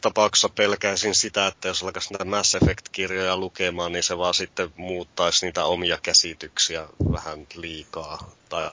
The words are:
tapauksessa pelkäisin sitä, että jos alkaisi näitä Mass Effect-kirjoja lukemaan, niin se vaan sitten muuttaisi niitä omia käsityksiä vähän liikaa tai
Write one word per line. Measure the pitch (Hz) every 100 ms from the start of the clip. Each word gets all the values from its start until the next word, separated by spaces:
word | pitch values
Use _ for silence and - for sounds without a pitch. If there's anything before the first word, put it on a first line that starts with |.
tapauksessa | 110 110 104 - 104
pelkäisin | - 104 101 101 95 104
sitä, | 98 107 104 95
että | - 92
jos | 92
alkaisi | 92 90 -
näitä | 101
Mass | 95 104 95
Effect-kirjoja | 95 95 92 - - 92 92 92 95
lukemaan, | 92 - 92 87 87
niin | 87
se | 85 87
vaan | 90
sitten | 87 92 - 87 82
muuttaisi | 92 90 87 - 87 - 90
niitä | 85
omia | 82 87 87 82
käsityksiä | - 85 85 80 78 - - 82 78 - -
vähän | 85 80 78 73
liikaa | 85 82 80 76 82 78 80 - - _
tai | 82 78